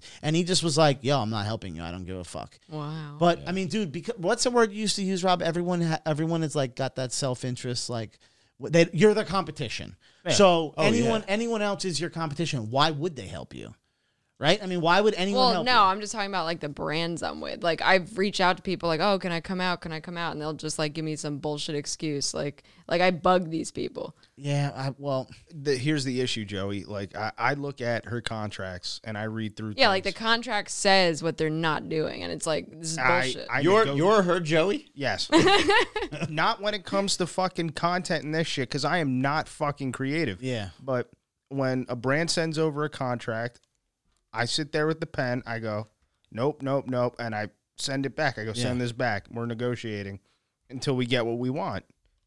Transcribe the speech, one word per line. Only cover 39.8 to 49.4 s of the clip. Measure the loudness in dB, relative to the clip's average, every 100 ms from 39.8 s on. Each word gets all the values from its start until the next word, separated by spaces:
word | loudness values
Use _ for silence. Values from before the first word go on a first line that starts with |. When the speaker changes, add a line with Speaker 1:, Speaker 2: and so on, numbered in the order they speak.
| -4
Speaker 4:
creative. | -4 -2 0 -2 -4
Speaker 1:
Yeah. | -4 -4 -6 -8
Speaker 4:
But | -4 -2 -4 _ _ _ -8
when | -2 0 0 -4
a | -2
brand | 0 2 0
sends | 0 0 0
over | 0 0 -4
a |
contract, | -4 -4 -4 -4 -4 -6 -8 _ _ _ _ _ _ _
I | -4 -2
sit | -2 -2
there | 0 0
with | 0
the | -4
pen, | -4 -2 -2 -4
I | -6
go, | -4 -4 -6 _ _ _ _
"Nope, | -2 -2 -2
nope, | -2 -2 0
nope," | 0 0 -2
and | -6
I | -4 -6 _ _ -8
send | -4 -2 -2
it | 0
back. | -2 -2
I |
go, | -6
Speaker 1:
Yeah. | -2
Speaker 4:
"Send | -2 0
this | -2
back. | -2 -2 -2 -4
We're | -8